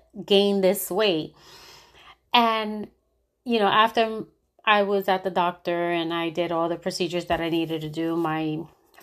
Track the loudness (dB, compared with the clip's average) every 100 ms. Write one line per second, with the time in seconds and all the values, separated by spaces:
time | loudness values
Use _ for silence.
0 | _ -10 2 4 4 4 2 2 -2 0
1 | 0 0 -4 _ -20 -20 -20 -20 _ -20
2 | -20 -20 _ 4 4 2 -2 -6 -10 _
3 | _ _ _ _ -2 0 4 4 4 2
4 | -2 -2 -12 _ _ _ 2 2 4 0
5 | 0 -2 0 0 -2 -2 -4 -2 -2 -2
6 | -2 -4 -4 -4 -2 -2 -2 -4 -6 -4
7 | -4 -4 -2 -2 0 -2 -2 -4 -8 -6
8 | -4 -2 -2 -2 -4 -6 -10 _ _ -8